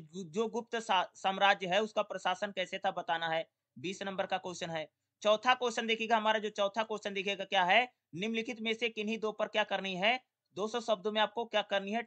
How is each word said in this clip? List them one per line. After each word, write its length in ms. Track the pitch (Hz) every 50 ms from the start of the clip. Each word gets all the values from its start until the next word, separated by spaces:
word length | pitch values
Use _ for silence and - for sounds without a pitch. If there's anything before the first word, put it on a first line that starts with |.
| 165
गु-, 200 | 151 160 185 196
जो 220 | 160 151 202 233 220
गुप्त 280 | - 226 233 - - 233
सा-, 280 | 220 - 202 180 175 - -
साम्राज्य 520 | - - 190 190 190 196 196 202 196 190 180
है 140 | 175 202
उसका 200 | 220 214 - 214 208
प्रशासन 480 | - 196 190 - 185 185 185 - 208
कैसे 260 | 202 - 185 175 - 190
था 140 | - 196
बताना 360 | 180 185 170 - 170 165 165 165
है, 180 | 160 165 160 - _ _ _ _ _ -
बीस 240 | 127 175 190 190 202
नंबर 220 | 196 190 190 190
का 120 | 185 190 185
क्वेश्चन 320 | - 185 175 - 185 170
है। 180 | 165 160 156 - _ _ _ _ _ _
चौथा 320 | - 208 214 214 - 254 254
क्वेश्चन 340 | 254 247 240 226 247 233 220
देखिएगा, 300 | 226 226 226 214 233 220
हमारा 220 | 214 220 220 220
जो 100 | 208 214
चौथा 320 | 208 - 202 196 - 226 220
क्वेश्चन 300 | 220 220 202 - 208 202
देखिएगा 320 | 196 185 202 202 185 190
क्या 180 | 185 - 196 185
है, 200 | 175 190 226 247 247 - _ _ _ -
निम्नलिखित 460 | 156 190 226 226 226 220 226 247 220
में 120 | 220 226 220
से 160 | 226 240 233
किन्हीं 280 | 220 214 208 208 226 220
दो 120 | 190 214
पर 160 | 214 - 214 202
क्या 160 | - 214 208
करनी 320 | 208 202 190 190 196 190
है, 240 | 175 185 214 247 254 - _ _ _ _ _ _
दो 120 | - 196 220
सौ 120 | 220 240
शब्दों 300 | 226 240 220 202 180 214
में 100 | 208 220
आपको 240 | 214 202 - - 233
क्या 160 | 226 - 208
करनी 300 | 202 - 202 196 196 196
है, 100 | 208 233 233